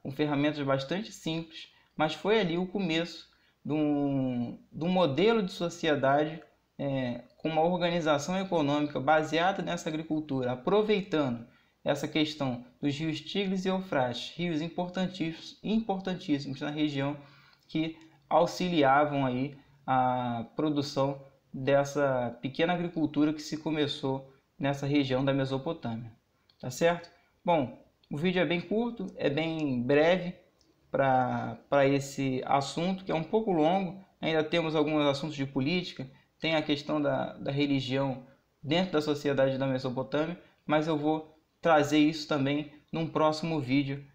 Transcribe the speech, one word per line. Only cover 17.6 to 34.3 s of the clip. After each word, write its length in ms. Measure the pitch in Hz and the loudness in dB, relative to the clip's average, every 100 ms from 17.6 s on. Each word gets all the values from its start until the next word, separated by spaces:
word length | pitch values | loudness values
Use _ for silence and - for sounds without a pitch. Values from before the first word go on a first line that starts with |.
| - | -6
que 300 | 156 160 - - _ - | -2 -2 -6 -18 _ 2
auxiliavam 960 | 151 170 - 180 170 135 139 147 139 131 | 4 4 2 0 4 6 6 4 2 0
aí 320 | 123 143 - _ _ - | 0 -4 -8 _ _ 0
a 600 | 131 127 127 123 117 113 - | 2 2 0 -2 -4 -6 -2
produção 680 | 156 143 139 139 139 135 - _ _ | -2 0 -2 0 -2 -2 -12 _ _
dessa 840 | 135 131 139 139 147 139 127 120 - | -4 2 2 2 2 2 2 -2 -6
pequena 320 | 139 131 165 | -6 0 0
agricultura 600 | 175 170 170 147 147 151 | 0 -2 -2 -2 2 2
que 80 | 156 | 0
se 160 | - 151 | -6 -6
começou 760 | 160 156 139 - 135 135 135 _ _ - | -4 0 -2 -2 -4 -4 -8 _ _ -6
nessa 280 | 139 139 143 | -4 -2 0
região 380 | 147 131 127 139 | 2 2 2 2
da 80 | |
Mesopotâmia, 800 | 139 131 135 165 165 120 113 113 - _ _ _ _ | 0 0 -2 -6 -8 -8 -8 -10 -18 _ _ _ _
tá 100 | 131 | -10
certo? 400 | - 170 170 - _ _ _ | 0 2 2 -6 _ _ _
Bom, 400 | - 165 120 - _ _ - | 0 2 0 -6 _ _ -10
o 60 | 147 | -2
vídeo 240 | 185 180 | 0 2
é 40 | 156 | 2
bem 160 | 175 | 0
curto, 460 | - 214 240 226 185 - | 0 -2 -2 -4 -10 -2
é 140 | 151 | -2
bem 520 | 139 160 160 147 123 | 0 -2 -2 -2 0
breve 520 | 123 143 165 180 175 - _ _ _ _ _ | 2 4 4 2 0 -10 _ _ _ _ _
pra, 640 | 135 135 127 123 120 117 113 - | 0 4 4 2 -2 -6 -10 0
pra 180 | 143 139 | 4 6
esse 540 | 139 139 - 135 127 - | 4 -2 -4 -2 -2 2
assunto, 580 | 139 139 165 175 190 | 2 2 -2 -2 -2
que 80 | - | -2
é 40 | 160 | -2
um 80 | |
pouco 280 | 160 220 220 | 0 0 2
longo. 520 | 170 156 190 185 135 - - | 4 4 2 0 -8 -18 -6
Ainda 240 | - | 0